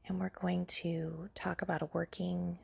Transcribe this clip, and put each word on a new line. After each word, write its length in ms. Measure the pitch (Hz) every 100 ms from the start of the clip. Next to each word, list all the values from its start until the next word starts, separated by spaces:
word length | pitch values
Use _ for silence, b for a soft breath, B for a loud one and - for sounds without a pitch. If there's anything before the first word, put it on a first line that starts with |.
| -
And 140 | 190
we're 100 | 185 -
going 280 | 180 180 180
to 600 | - 175 165 160 160 185
talk 300 | - 185 175
about 180 | - 160
a 80 | 156
working 680 | 170 170 - 180 180 175 175